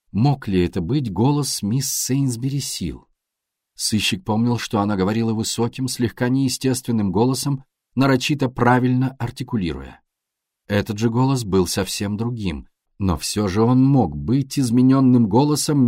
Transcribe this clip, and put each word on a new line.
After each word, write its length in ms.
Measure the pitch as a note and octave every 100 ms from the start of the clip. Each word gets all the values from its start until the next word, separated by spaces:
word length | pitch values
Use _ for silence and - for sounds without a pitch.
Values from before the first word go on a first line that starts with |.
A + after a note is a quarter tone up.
| _
Мог 380 | G2 C#3+ C#3 -
ли 160 | F#2
это 160 | F2 F#2+
быть 320 | E2+ D3 B2
голос 480 | F#2 B2+ D3 C#3 -
мисс 320 | G2+ C3 -
Сейнсбери 680 | - - C3+ C3+ A#2 C3+ C#3
Сил? 480 | - - E2 B1 _ _ _ _ _ _ _
Сыщик 500 | - - G#2+ - -
помнил, 340 | - A2 A#2+ A#2
что 220 | - G#2+
она 160 | G2+ G2+
говорила 380 | F#2 A2 A2+
высоким, 520 | A2 A2 - A#2 - B2+
слегка 440 | - A#2+ - B2
неестественным 840 | C3+ C3+ - C3 B2+ - A2+ G2+
голосом, 520 | F2+ B2 C3 C#3+ C#3 - _ _
нарочито 540 | A#2+ C#3 C3 - D3 B2+
правильно 680 | A#2+ A#2+ B2 B2+ B2+ C3 -
артикулируя. 800 | A#2+ - B2 A#2 E2+ C2+ C2 - _ _ _ _ _ _ -
Этот 320 | G#2 G2 G#2
же 100 | A#2
голос 360 | A#2 C3 C3+
был 220 | G#2 F#2+ F2
совсем 500 | - F#2 - G#2 G#2
другим, 520 | A#2 A#2+ F#2+ C#2+ - _ _ -
но 180 | G2 D#2
всё 320 | - G#2 G2+
же 140 | G2
он 200 | A2+ B2+
мог 320 | C3+ C#3 F#2 D2
быть 420 | D2 C3+ C3 C#3+
изменённым 680 | B2 B2 B2+ C3+ C3 B2 A2
голосом 520 | A2 D3 D3 - D3